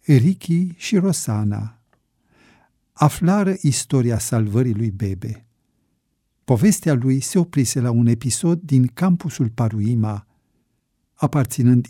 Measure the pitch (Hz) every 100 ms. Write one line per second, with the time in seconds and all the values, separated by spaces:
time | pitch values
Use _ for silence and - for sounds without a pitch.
0 | - 135 143 190 - 170 180 165 - 196
1 | 190 160 - 107 104 104 110 - _ _
2 | _ _ _ _ _ _ _ _ _ -
3 | 151 - 170 202 190 190 147 127 - 139
4 | 120 110 - 113 107 110 127 107 117 95
5 | 101 95 110 110 _ _ _ _ _ _
6 | _ _ _ _ - 120 196 - 165 131
7 | 131 131 - 190 175 147 120 135 120 117
8 | 117 117 117 - 165 170 170 135 127 -
9 | 185 175 151 - 117 113 113 107 104 120
10 | 107 104 - _ _ _ _ _ _ _
11 | _ - 147 147 123 - 120 123